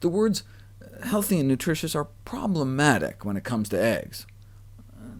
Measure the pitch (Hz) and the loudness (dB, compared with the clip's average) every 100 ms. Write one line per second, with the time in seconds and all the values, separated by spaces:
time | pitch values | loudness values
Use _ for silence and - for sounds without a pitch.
0 | 175 190 220 - - - - - - - | 0 2 2 0 -6 -20 -20 -20 -20 -10
1 | 247 208 202 175 135 127 175 156 160 151 | -2 -2 2 2 4 2 0 -2 -2 -2
2 | 147 - - 247 208 165 135 131 147 107 | -4 -8 -12 -4 -2 0 0 4 6 6
3 | 76 - 101 98 - 113 101 90 113 98 | 2 -4 -6 -6 -2 -2 0 2 2 0
4 | - - - - - - - - - - | -4 -14 -18 -20 -20 -20 -20 -20 -20 -18
5 | - | -16